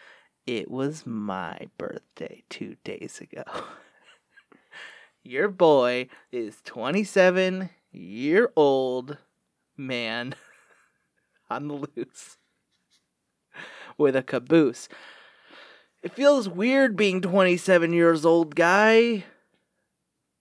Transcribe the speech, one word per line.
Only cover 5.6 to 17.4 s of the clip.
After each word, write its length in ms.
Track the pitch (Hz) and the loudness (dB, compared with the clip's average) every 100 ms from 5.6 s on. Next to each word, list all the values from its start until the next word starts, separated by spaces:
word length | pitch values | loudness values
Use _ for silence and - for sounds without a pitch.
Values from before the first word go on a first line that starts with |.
| 165 143 123 123 127 - _ | 4 4 2 -2 -8 -14 _
is 240 | 123 107 - | -8 -8 -12
twenty-seven-year-old 2500 | - 120 120 190 202 196 185 185 185 185 185 _ _ 95 90 107 143 185 240 - 143 135 131 127 127 143 _ _ _ _ _ - | -18 -10 -4 -4 -2 2 4 4 -2 -4 -10 _ _ -20 -16 -8 0 0 2 2 2 2 0 -4 -8 -16 _ _ _ _ _ -14
man 580 | 131 123 113 117 123 - - _ _ _ _ | -8 -6 -6 -8 -10 -14 -20 _ _ _ _
<laughs> 600 | _ _ _ _ _ - | _ _ _ _ _ -12
on 180 | 117 147 | -10 -8
the 180 | 147 - | -10 -12
loose 420 | - 120 - - _ _ _ _ _ _ _ _ _ _ _ _ - - - - - | -12 -14 -14 -20 _ _ _ _ _ _ _ _ _ _ _ _ -20 -20 -20 -20 0
with 200 | 147 131 | 0 0
a 80 | |
caboose. 640 | 131 127 127 165 139 - - - - - - _ _ - - - _ _ | -2 -8 2 4 4 0 -16 -20 -20 -20 -20 _ _ -20 -20 -20 _ _
It 100 | - | -16
feels 320 | - 285 277 196 | 0 4 4 0
weird 460 | 175 233 269 262 202 | -2 0 4 2 2
being 240 | 202 185 | 0 0
twenty-seven 720 | 180 196 | 0 2